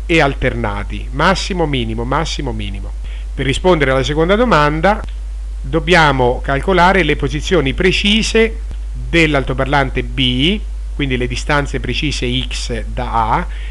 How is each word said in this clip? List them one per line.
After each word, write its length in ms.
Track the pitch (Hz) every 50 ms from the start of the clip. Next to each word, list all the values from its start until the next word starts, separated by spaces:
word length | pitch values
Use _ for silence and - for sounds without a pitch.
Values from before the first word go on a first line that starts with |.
| -
e 120 | - 170 160
alternati, 880 | 147 139 139 - 143 127 117 120 117 104 101 101 104 - 107 104 104 -
massimo, 560 | 127 139 156 185 190 - - - 196 180 165
minimo, 360 | 151 143 127 113 113 110 117 117
massimo, 480 | 127 139 151 165 - - - 143 127
minimo. 400 | 113 107 104 98 98 98 101 - - - - - - - - - -
Per 100 | - 131
rispondere 460 | 135 127 - - 185 175 156 139 131
alla 120 | 131 135 127
seconda 320 | 123 147 156 160 175 202
domanda 680 | 214 247 240 180 151 147 147 151 160 165 196 214 214 - - - - - - - - - - - -
dobbiamo 800 | - 131 139 160 151 165 180 170 156 147 135 131 123 120 123 - -
calcolare 600 | - 139 139 - 196 190 175 175 185 196 190 165
le 120 | 147 147
posizioni 600 | - 147 131 139 151 - - 185 160 139 135 123
precise 920 | - 175 185 160 - - - 214 220 202 - - 220 226 220 - - - - - - - - -
dell'altoparlante 1120 | 127 123 - 165 170 160 151 147 139 127 123 135 135 135 131 147 143 135 127 - 127 120
B, 560 | 120 123 131 131 123 123 127 139 175 214 214 - - - - - - -
quindi 200 | - 143 135 127
le 120 | 123 123
distanze 520 | 120 123 - - - 151 143 139 - - 127
precise 500 | 117 120 117 - 160 143 123 - 127 123 123 131 127
x 360 | 123 - - - - 120 110 - 110 113
da 380 | 120 120 113 113 113 110 110
A, 160 | 127 165 180 - - - - -